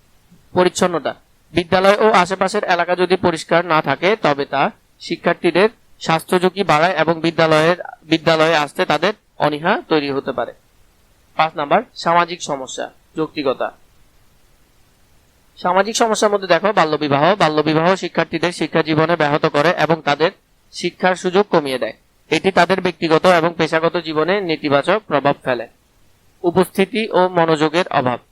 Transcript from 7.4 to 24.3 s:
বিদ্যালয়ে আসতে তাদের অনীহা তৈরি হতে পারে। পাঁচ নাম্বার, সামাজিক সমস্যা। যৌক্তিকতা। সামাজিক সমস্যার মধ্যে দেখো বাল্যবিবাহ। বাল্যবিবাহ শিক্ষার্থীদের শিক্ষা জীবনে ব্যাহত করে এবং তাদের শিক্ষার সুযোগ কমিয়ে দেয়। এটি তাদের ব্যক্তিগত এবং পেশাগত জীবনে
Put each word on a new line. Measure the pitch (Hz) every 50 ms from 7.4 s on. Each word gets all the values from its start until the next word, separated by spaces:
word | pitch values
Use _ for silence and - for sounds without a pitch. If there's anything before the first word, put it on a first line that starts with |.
| 165 160 156 156 156 165 180 170 - - - - _
বিদ্যালয়ে | - 160 165 151 165 165 156 156 160 165
আসতে | 151 147 139 - - 180
তাদের | - 156 151 160 202 214 - _ _ _ -
অনীহা | 147 147 147 147 160 180 220 254 - -
তৈরি | 160 151 143 139
হতে | 135 135 135 139 127
পারে। | 127 117 - - - _ _ _ _ _ _ _ _ _ _ _ _ _ _ _
পাঁচ | - 156 160 160
নাম্বার, | 165 147 143 160 202 254 - _
সামাজিক | - - 175 170 175 175 165 180 170 -
সমস্যা। | - 147 135 131 123 - 127 120 120 - _ _ _ _
যৌক্তিকতা। | 165 156 151 - 160 139 135 120 - 117 110 - _ _ _ _ _ _ _ _ _ _ _ _ _ _ _ _ _ _ _ _ _ _ _ _ _ _ _ _ _ _ _ _ _ _ _ _ -
সামাজিক | - 180 180 190 196 214 220
সমস্যার | - 240 226 214 - 226 208 208
মধ্যে | 202 190
দেখো | 180 175 165 180 202 214
বাল্যবিবাহ। | 190 165 156 151 147 151 143 139 139 151 170 208
বাল্যবিবাহ | 202 175 156 156 151 151 156 156 156 160 180 196
শিক্ষার্থীদের | 180 - 170 - 175 165 - - 160 165 175 175
শিক্ষা | - 165 151 - 165 160
জীবনে | 151 160 151 160 160 175
ব্যাহত | 156 151 143 147 156 -
করে | 156 - 147 147 170
এবং | 180 156 156 151 165 160 147
তাদের | 147 143 143 160 185 - _ _ _ _ _ _ _ -
শিক্ষার | - - 180 - - - 185 185
সুযোগ | 175 - 185 175 196 208 -
কমিয়ে | - 170 147 135 131 123 113
দেয়। | 110 - - _ _ _ _ _ -
এটি | 151 165 - 190
তাদের | 190 185 175 170 190 190
ব্যক্তিগত | 180 185 170 - 175 160 160 156 -
এবং | 185 180 170 156 175 170
পেশাগত | 170 165 151 165 160 160 165 160
জীবনে | 175 160 160 156 151 156 170